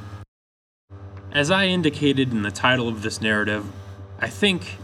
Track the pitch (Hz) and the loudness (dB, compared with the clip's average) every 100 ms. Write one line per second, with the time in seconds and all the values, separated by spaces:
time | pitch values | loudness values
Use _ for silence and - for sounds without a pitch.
0 | - - - _ _ _ _ _ _ - | -12 -14 -18 _ _ _ _ _ _ -18
1 | - - - 147 147 190 190 185 156 139 | -16 -16 -2 0 4 4 4 4 2 2
2 | 147 135 131 113 101 101 127 127 117 107 | 2 4 2 0 -2 2 2 4 2 -2
3 | 110 104 110 107 104 107 98 - - - | -6 -2 2 2 2 0 -4 -12 -16 -16
4 | - - - - 208 180 - - | -14 -6 -6 2 2 2 -4 -14